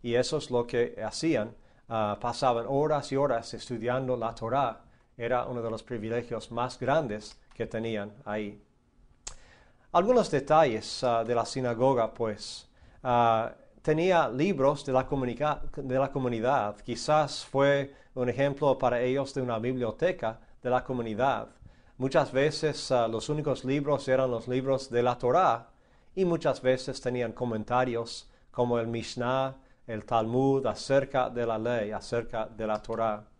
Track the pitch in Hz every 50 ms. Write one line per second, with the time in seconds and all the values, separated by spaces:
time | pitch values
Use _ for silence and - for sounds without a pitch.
0 | - 120 117 123 123 - 160 147 - - 123 120 120 120 - 120 120 117 - 87
1 | 110 107 - - - 165 156 113 107 113 113 - - - _ _ _ - 117 110
2 | 107 104 104 - - 120 120 - 139 127 120 117 117 - 139 139 151 151 151 143
3 | - - 139 135 143 139 123 113 110 - - 107 - - 123 113 110 120 123 131
4 | 135 127 127 120 113 113 113 - 110 113 123 143 135 117 107 - - - _ _
5 | _ _ _ - 117 117 123 123 - - 127 120 113 113 113 110 - - 123 113
6 | 104 110 117 120 120 - 120 110 - - 117 117 123 - - - 127 120 143 160
7 | 156 117 104 107 - - - - _ _ - - 113 107 - 113 113 113 110 104
8 | 101 104 107 - - 104 104 110 107 101 104 101 - _ _ _ _ _ _ _
9 | - _ _ _ _ - - - - - - - - _ _ _ _ _ - 170
10 | 185 220 254 240 190 - 160 139 - - 156 160 160 135 110 110 - - - -
11 | - 123 117 113 117 113 120 117 110 - - 139 127 120 117 110 127 135 135 120
12 | 113 110 - - 117 110 104 - - - - - - _ _ _ - - - -
13 | - 127 123 120 117 117 113 110 113 120 - - - - _ - _ 160 156 156
14 | 170 190 180 170 147 117 113 131 160 202 190 135 131 139 151 143 - 143 127 127
15 | 131 - 147 139 127 123 117 120 147 151 143 - - 123 - 147 139 131 127 131
16 | 139 135 - 143 127 123 120 113 110 127 143 131 104 104 101 - - - 117 117
17 | - - 151 156 151 139 - - - - - 135 139 143 143 139 139 139 - -
18 | - _ - 131 123 123 117 127 139 143 135 - 151 139 127 - 131 123 120 120
19 | 123 127 131 139 139 135 - 139 127 123 117 110 113 123 131 127 120 110 107 -
20 | 160 180 180 - 120 110 113 - - - - - - 123 123 127 - - 131 123
21 | 117 113 107 101 127 139 123 110 113 - - _ - - - - - - - -
22 | 127 135 139 160 139 - 123 131 143 156 151 - 160 151 135 - - - 131 123
23 | 117 113 113 110 - - 151 151 147 147 127 - - 127 139 147 139 147 143 135
24 | - 135 131 131 131 127 120 113 - 127 127 135 127 135 135 123 - - 117 120
25 | 120 123 120 - 131 123 135 175 185 147 117 117 - - _ _ _ _ _ _
26 | _ - - 190 190 175 170 160 165 147 131 - - 127 131 127 - - 123 -
27 | - 127 123 123 120 113 113 - 127 120 110 107 107 - 123 123 131 127 117 117
28 | 117 117 - - - - - _ _ _ - - 123 120 120 117 117 117 117 117
29 | 113 - - 123 120 123 131 135 135 135 131 - - _ - _ - - 113 107
30 | - - 120 113 110 113 120 127 135 139 135 135 123 113 104 - - - 135 139
31 | 131 - - 131 123 120 123 120 120 117 113 110 110 120 123 117 104 104 107 95
32 | - - 120 117 113 - - 113 110 107 113 107 110 107 107 107 - - 113 110
33 | 113 110 107 104 104 - _